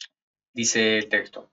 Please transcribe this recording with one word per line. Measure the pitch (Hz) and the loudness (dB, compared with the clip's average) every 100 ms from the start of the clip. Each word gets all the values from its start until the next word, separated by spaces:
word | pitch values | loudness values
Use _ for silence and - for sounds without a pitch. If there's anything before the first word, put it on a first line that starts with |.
| - _ _ _ _ | -20 _ _ _ _
Dice | - 113 113 110 110 | -4 -2 2 2 2
el | 104 | 0
texto, | 104 - - - | -2 -2 -10 -18